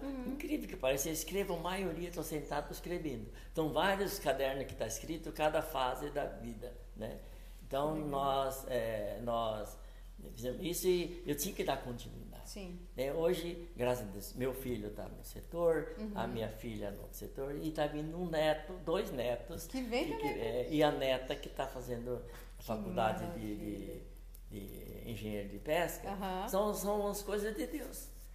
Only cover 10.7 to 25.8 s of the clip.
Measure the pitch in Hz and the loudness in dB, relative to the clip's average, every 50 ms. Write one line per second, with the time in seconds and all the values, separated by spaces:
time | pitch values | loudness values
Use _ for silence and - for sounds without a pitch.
10.7 | 175 - - 185 180 175 165 - - - - - 147 - - 196 202 - 185 156 | 0 4 6 6 6 6 4 2 -2 -4 -2 -2 0 0 0 -2 0 0 2 2
11.7 | 135 131 - 127 120 117 - 117 - - - - - - - - - 208 190 175 | 2 2 0 -2 -4 -4 -6 -8 -8 -10 -10 -10 -10 -12 -12 -10 -10 -8 -8 -8
12.7 | 175 175 - - - 127 131 139 147 165 165 175 180 165 170 170 170 - - - | -8 -10 -10 -6 -2 0 0 2 4 6 6 6 6 4 2 -2 -4 -6 -8 -8
13.7 | - 113 123 123 123 113 107 101 95 101 - - - 123 123 131 127 - - 123 | -2 2 4 4 4 4 0 -4 -6 -6 -6 -6 -2 0 2 2 0 0 0 -2
14.7 | 120 107 104 107 104 - 95 90 - - - - - 107 - - - 170 170 165 | 0 0 -2 -4 -4 -6 -6 -8 -8 -10 -10 -10 -10 -10 -10 -6 0 4 6 6
15.7 | 160 151 151 - - 208 214 214 208 - 113 120 120 113 110 107 110 - - 120 | 6 6 4 -2 -4 -6 -6 -4 -2 -2 0 0 0 0 -2 -2 -4 -4 -6 -4
16.7 | 110 107 104 101 101 101 - - - - 139 131 - 135 135 139 147 151 165 156 | -4 -2 -4 -4 -4 -6 -8 -10 -10 -10 -10 -8 -4 -4 -4 -2 -2 -2 -2 0
17.7 | 151 160 147 147 147 151 151 156 160 175 180 170 160 156 156 156 151 156 - - | 2 2 2 2 0 -2 -4 -4 -2 -2 -2 0 2 4 6 6 4 4 0 -6
18.7 | 185 180 - 165 170 190 220 196 160 127 113 123 120 - - - 170 - - - | -8 -4 0 2 2 2 2 0 0 0 2 2 2 0 -2 -6 -8 -6 -6 -4
19.7 | - 262 254 220 233 262 339 - - - 143 - - - 113 110 117 123 - - | -2 -2 0 0 2 2 2 2 0 0 0 0 0 0 0 0 2 0 2 4
20.7 | 160 151 156 147 143 135 135 135 131 127 - - 147 - - - - - 135 131 | 6 6 8 6 6 6 4 4 4 2 2 -2 -4 -4 -6 -6 -4 -4 -4 -2
21.7 | - 127 123 123 123 117 117 123 123 113 - - - - - - - - - - | -4 -6 -4 -4 -4 -2 -2 -2 -2 -2 -4 -6 -10 -12 -12 -12 -12 -8 -6 -4
22.7 | 110 107 104 92 90 120 113 110 - 90 - - - 110 107 107 104 - 107 104 | -2 -2 -2 0 2 4 4 4 4 2 -2 -4 -4 -4 -4 -4 -2 -2 -2 -2
23.7 | 101 101 98 95 - - - - - - - - - - - - - 104 98 - | -4 -4 -4 -6 -6 -8 -10 -12 -14 -14 -14 -14 -14 -14 -14 -10 -10 -8 -8 -8
24.7 | - 95 - - - - - 120 113 101 107 107 104 104 101 98 101 101 - 147 | -8 -10 -10 -10 -10 -8 -8 -6 -6 -4 -4 -2 -2 -2 -4 -4 -6 -4 0 2
25.7 | 156 175 | 4 4